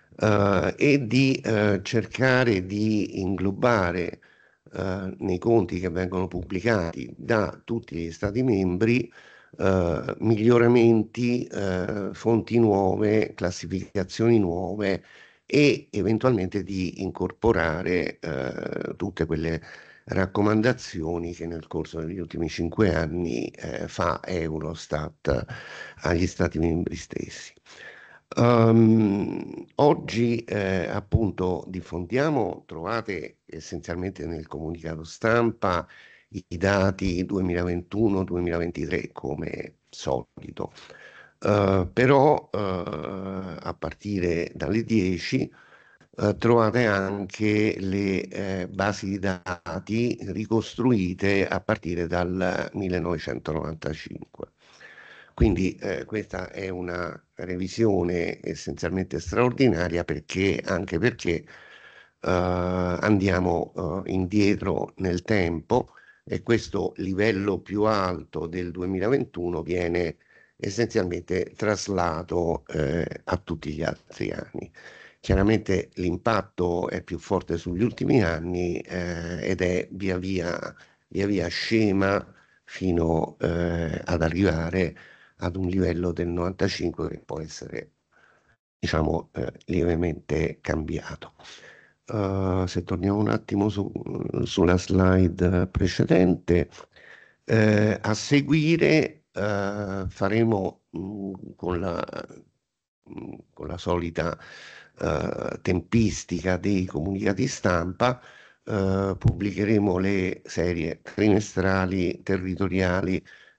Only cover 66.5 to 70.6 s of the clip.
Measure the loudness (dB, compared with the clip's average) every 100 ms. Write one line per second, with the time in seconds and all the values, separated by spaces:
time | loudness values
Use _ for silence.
66.5 | 0 0 -4 -4 -4 -4 0 0 0 0
67.5 | -2 -4 0 2 2 0 -4 -8 -8 -6
68.5 | -6 -6 -6 -4 -2 0 0 -2 -6 -4
69.5 | -4 -2 -2 0 0 -2 -6 _ _ _
70.5 | -8